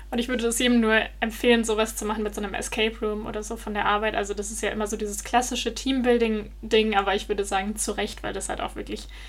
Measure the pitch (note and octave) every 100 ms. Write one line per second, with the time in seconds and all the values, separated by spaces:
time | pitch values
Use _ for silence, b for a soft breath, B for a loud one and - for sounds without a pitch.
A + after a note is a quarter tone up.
0 | B A#3+ A#3+ A#3+ A#3 A#3 B3 A#3+ A3 A3
1 | - - A3+ A3 B3 A#3 A3+ G#3+ A3 -
2 | G#3 G#3+ G#3 G#3 G3+ - - - A3 A3
3 | G#3+ G#3 A3 G#3+ G#3+ A3+ - G#3 G3+ G#3
4 | G#3+ G#3 G3+ G3+ G3+ A3 G#3+ G#3+ G#3+ G#3
5 | G#3 G3+ - A#3+ B3 A#3+ A#3+ A3+ C4 C4+
6 | B3 A#3+ A3+ G#3+ G#3 - A3 A3 A3 G3+
7 | G3 G3 - G3+ G3 G3 G3+ G#3+ - G3+
8 | G#3 - - G3 - - - - - G#3+
9 | - B